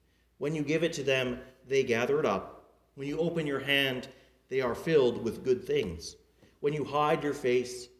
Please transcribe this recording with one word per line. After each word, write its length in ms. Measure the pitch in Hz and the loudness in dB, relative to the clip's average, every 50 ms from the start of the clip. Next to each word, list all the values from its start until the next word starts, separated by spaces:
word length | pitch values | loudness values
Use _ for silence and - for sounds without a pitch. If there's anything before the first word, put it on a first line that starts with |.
| _ _ _ _ _ _ _ _ | _ _ _ _ _ _ _ _
When 180 | 131 147 160 | -6 -4 -4
you 60 | 156 | -4
give 220 | 147 139 156 160 165 | -2 0 0 0 0
it 100 | 160 160 | 0 -2
to 100 | 147 131 | -2 0
them, 380 | 135 135 131 127 123 123 120 - - - _ _ - | 2 2 2 2 0 -4 -6 -10 -16 -20 _ _ 0
they 160 | 135 135 131 | 0 2 2
gather 360 | 113 113 113 123 123 139 151 | 2 2 0 2 2 2 2
it 60 | 147 | 2
up. 460 | 117 98 95 92 - - - - _ _ _ _ _ _ | 2 2 0 -2 -6 -12 -18 -20 _ _ _ _ _ _
When 120 | 139 139 143 | -10 -8 -6
you 100 | 147 160 | -2 -2
open 300 | 170 170 165 170 156 147 | -2 0 0 -2 -2 -2
your 140 | 139 127 | -2 -4
hand, 460 | - 139 139 139 139 135 127 127 117 - - - - _ _ _ _ _ | 0 2 2 2 2 2 0 -4 -6 -10 -16 -20 -20 _ _ _ _ _
they 140 | 127 135 | -2 -2
are 140 | 131 120 113 | 0 0 -2
filled 480 | - - 170 160 147 127 120 110 110 113 | -2 -2 2 4 6 6 6 2 0 -4
with 200 | 110 101 - 92 | -4 -6 -4 0
good 220 | 127 127 113 - | 0 0 0 0
things. 500 | - 143 147 - 90 82 85 - - - - _ _ _ _ _ - _ _ | -2 -2 -2 -2 -2 -6 -8 -12 -14 -16 -18 _ _ _ _ _ -20 _ _
When 120 | - 147 | -4 -2
you 140 | 151 151 135 | -2 -2 -4
hide 380 | 110 135 147 147 151 165 151 143 | -2 0 2 4 4 2 2 0
your 100 | 147 135 | -2 -4
face, 560 | - - 123 123 127 120 - - - - - - _ | 0 0 2 2 2 2 -2 -6 -12 -14 -16 -20 _